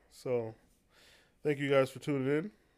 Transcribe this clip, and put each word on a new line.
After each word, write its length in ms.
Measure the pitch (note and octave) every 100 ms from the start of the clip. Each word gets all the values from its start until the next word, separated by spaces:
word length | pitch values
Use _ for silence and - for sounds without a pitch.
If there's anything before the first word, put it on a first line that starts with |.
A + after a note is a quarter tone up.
| _
So 420 | - C3+ B2 A2+ A2 _ _ _ _ - - _ _
thank 160 | D3+ C#3
you 100 | C#3+
guys 200 | C3+ C3
for 80 | C3
tuning 300 | - C#3+ C3
in. 220 | D3 G3 - _